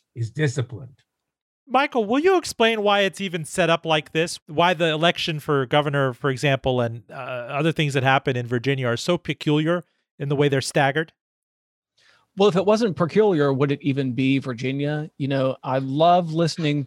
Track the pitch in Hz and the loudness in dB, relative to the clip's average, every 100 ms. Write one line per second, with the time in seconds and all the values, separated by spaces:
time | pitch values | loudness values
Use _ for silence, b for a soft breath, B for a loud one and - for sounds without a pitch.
0 | _ - 113 - 156 123 117 104 123 _ | _ -8 -8 -2 -2 -2 -6 -8 -18 _
1 | _ _ _ _ _ _ - 254 285 254 | _ _ _ _ _ _ -2 0 0 -2
2 | 202 254 349 370 - - 226 226 202 202 | 0 2 4 2 0 0 0 2 2 2
3 | 196 - 196 170 151 - 170 165 165 156 | 2 -2 -6 -6 -6 0 2 2 2 -2
4 | 151 156 170 - - 151 175 170 170 156 | 0 -4 -4 -6 -6 2 2 2 0 2
5 | 170 - - 151 - 143 127 147 147 143 | 0 0 -4 -6 -2 0 2 0 2 0
6 | 135 120 143 127 147 135 135 127 120 117 | 0 -2 -4 -2 0 0 0 0 -2 -6
7 | - 147 127 123 120 143 160 156 147 135 | -14 -14 -10 -10 -8 -2 -2 0 -2 0
8 | 127 135 - 123 120 123 135 139 123 117 | 2 2 0 -4 -2 -4 -2 -2 -2 -2
9 | - 175 - 139 - 151 156 175 - _ | -2 -2 -4 -6 0 0 2 -2 -4 _
10 | _ - 143 139 147 135 - - 139 143 | _ -10 -4 0 2 2 0 0 2 0
11 | 160 _ _ _ _ _ _ _ _ _ | -6 _ _ _ _ _ _ _ _ _
12 | b b b - 202 175 190 214 226 160 | b b b 2 2 4 2 2 0 0
13 | 170 196 214 170 143 135 143 139 139 135 | 0 2 4 4 2 2 0 0 -2 -2
14 | 131 120 135 135 131 117 131 135 143 151 | -2 0 0 0 -2 -6 -6 -4 -4 -4
15 | 156 - 139 139 135 127 147 131 135 139 | -8 -6 -4 0 -2 -2 -4 -4 -2 2
16 | 165 180 170 156 165 - 156 147 | 4 4 2 0 -2 0 -2 -2